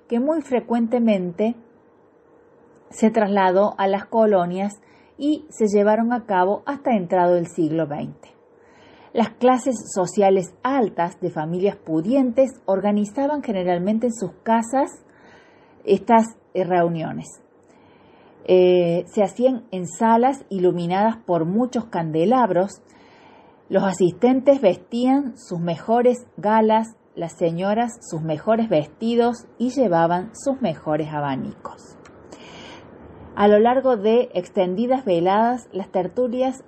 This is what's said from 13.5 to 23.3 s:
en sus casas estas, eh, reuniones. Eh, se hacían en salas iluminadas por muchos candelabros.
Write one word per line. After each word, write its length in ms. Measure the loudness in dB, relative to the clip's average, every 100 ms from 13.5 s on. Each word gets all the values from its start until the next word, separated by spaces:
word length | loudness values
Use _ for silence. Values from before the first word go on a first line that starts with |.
| -4 -2 -2 -2 -2 -2
en 60 |
sus 180 | -4 -8 -6
casas 460 | -2 -2 0 -2 -4 -6 _ _ -20 -20 _ _ _ _
estas, 420 | 0 0 4 4 4 -6 _
eh, 100 | -4
reuniones. 640 | 0 0 0 -2 -6 -10 -14 -20 _ _ _ _ _ _ _ -20 -20 -10 2
Eh, 580 | 4 6 4 2 -2 -4
se 160 | -2
hacían 420 | -2 0 0 0 -8
en 160 | -10 -8
salas 580 | -2 2 4 2 0 -6
iluminadas 680 | 0 0 0 -2 0 0 -2 -2
por 200 | -2 0
muchos 400 | -2 -2 -4 -6
candelabros. 1000 | -6 -4 0 2 2 2 0 -2 -6 _ _ -20 -20 -20